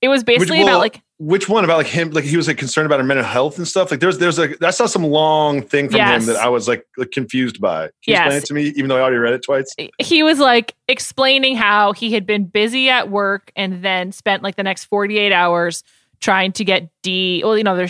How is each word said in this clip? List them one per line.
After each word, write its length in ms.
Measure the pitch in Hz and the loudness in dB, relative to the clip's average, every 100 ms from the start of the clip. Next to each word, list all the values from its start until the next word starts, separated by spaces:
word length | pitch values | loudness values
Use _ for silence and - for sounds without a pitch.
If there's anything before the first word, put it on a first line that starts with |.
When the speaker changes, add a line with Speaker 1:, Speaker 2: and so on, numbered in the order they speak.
Speaker 1:
It 60 | 254 | 2
was 140 | 277 | 2
Speaker 2:
Which, 40 | 226 | 4
Speaker 1:
basically 360 | 240 - - | 2 4 2
about, 80 | - | 4
Speaker 2:
well, 80 | 240 | 4
Speaker 1:
like, 220 | 220 - _ - | 2 -4 _ -12
Speaker 2:
which 280 | 156 185 190 | -2 -2 2
one? 160 | 220 | 0
About, 140 | 175 165 | 2 2
like, 100 | 143 | 0
him, 240 | 170 165 | -2 -2
like, 120 | 156 143 | -4 -2
he 100 | 165 | -2
was, 120 | 151 | 0
like, 100 | 135 | -4
concerned 300 | 135 151 156 | -4 -2 0
about 120 | 143 | 0
her 60 | 131 | 0
mental 180 | 135 107 | 0 0
health 320 | 123 147 165 | 0 -2 -2
and 100 | 170 | -4
stuff? 220 | 190 185 | -2 -2
Like, 80 | 147 | 0
there's, 180 | 180 151 | 0 2
there's, 200 | 175 160 | 0 0
like, 240 | 156 147 | -2 0
I 80 | 165 | -2
saw 140 | - 233 | 0 0
some 180 | 180 | 0
long 580 | 160 151 156 156 151 143 | 0 2 2 2 2 0
thing 260 | 110 143 143 | 0 -2 0
from 100 | 220 | 0
Speaker 1:
Yes. 260 | 202 - 113 | 2 2 0
Speaker 2:
him 60 | |
that 80 | 107 | 0
I 80 | 120 | 0
was, 180 | 120 110 | 0 0
like, 180 | 120 - - | -4 -4 -8
like, 140 | 127 | -6
confused 500 | - 120 131 127 107 | -6 -4 -2 -2 -2
by. 240 | 98 80 78 | -2 -2 -6
Can 60 | _ - | _ -2
you 60 | 202 | 0
explain 160 | 160 | 2
Speaker 1:
Yes. 100 | 143 | 0
Speaker 2:
it 20 | 143 | -4
to 60 | |
me, 100 | 147 147 143 | -4 -4 -4
even 120 | 135 | -2
though 100 | 127 | 2
I 40 | |
already 160 | 131 123 | 2 2
read 160 | 120 | 0
it 100 | 127 | -2
twice? 300 | - 135 135 - 147 - | -2 -4 -4 -10 -14 -8
Speaker 1:
He 240 | 262 330 | 0 4
was, 160 | 311 294 | 4 4
like, 360 | 269 240 226 - - | 4 4 0 -10 -4
explaining 680 | 262 - - 262 269 262 247 | -4 -4 -2 2 2 2 0
how 380 | 208 208 208 | 2 4 2
he 180 | 196 226 | 0 -2
had 140 | 220 190 | -4 -2
been 200 | 208 190 | -2 0
busy 440 | 208 220 262 262 | 0 0 0 2
at 200 | 254 208 | 0 0
work 420 | 202 196 202 _ - | -2 -2 -4 _ -8
and 260 | 190 180 | -6 -4
then 280 | 190 185 185 | -4 -2 -4
spent, 320 | - 214 196 | -6 -2 -2
like, 120 | 196 190 | -4 -4
the 60 | |
next 220 | 190 180 - | -4 -6 -4
forty-eight 460 | 202 202 208 202 | -2 0 0 2
hours 520 | 196 175 170 170 165 - _ _ - | 4 4 2 -2 -4 -14 _ _ -6
trying 320 | - 190 190 | 0 2 0
to 120 | 185 196 | -2 0
get 240 | 196 170 _ | 0 -2 _
Dee, 380 | 190 185 185 180 | -6 -2 -2 -2
well, 140 | 220 214 | 0 0
you 60 | |
know, 120 | 214 180 | 0 0
they're, 140 | 180 | -2